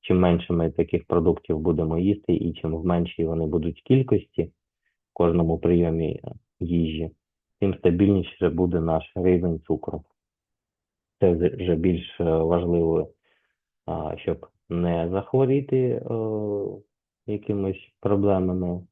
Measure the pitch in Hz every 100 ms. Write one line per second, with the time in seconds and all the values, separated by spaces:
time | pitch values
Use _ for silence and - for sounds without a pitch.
0 | - 90 90 87 - 87 82 - 82 85
1 | - 87 82 78 - 80 80 80 80 80
2 | 95 101 - 85 - - 82 82 85 87
3 | 85 - 82 82 80 82 82 82 - 131
4 | 127 104 - - 85 _ _ _ _ _
5 | _ - 85 85 82 80 - 87 85 82
6 | 78 - - - _ _ 85 85 80 78
7 | 80 - _ _ _ _ 98 90 90 87
8 | 101 98 85 - 87 82 90 87 82 80
9 | - - 92 90 87 82 _ 78 - 78
10 | - _ _ _ _ _ _ _ _ _
11 | _ _ 95 85 87 - 90 80 90 85
12 | - - 85 80 82 85 87 85 82 82
13 | 78 _ _ _ _ _ _ _ - 82
14 | 78 82 - 80 - _ _ 85 87 85
15 | 85 95 98 131 131 139 139 131 127 117
16 | - 117 110 107 107 101 98 98 _ _
17 | _ _ - 104 - 104 98 95 - _
18 | 98 101 101 95 92 92 90 87 90